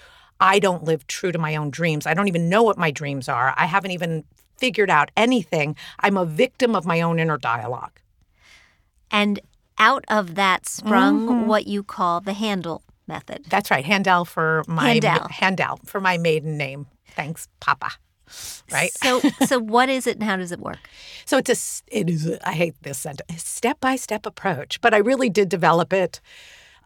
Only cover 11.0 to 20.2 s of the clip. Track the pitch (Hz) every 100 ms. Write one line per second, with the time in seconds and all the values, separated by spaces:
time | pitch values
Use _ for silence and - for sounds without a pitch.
11 | 190 208 226 240 220 214 - 202 202 -
12 | 180 170 196 202 220 196 170 156 - _
13 | - 156 - - - 196 208 151 135 202
14 | 190 180 175 - 160 160 151 165 240 233
15 | 208 170 - - 190 180 147 - - 208
16 | 190 175 170 156 151 151 139 139 143 _
17 | _ - 147 165 - _ - 139 - -
18 | _ _ _ - - - - 139 170 -
19 | 269 254 294 - 269 262 220 233 262 262
20 | 240 214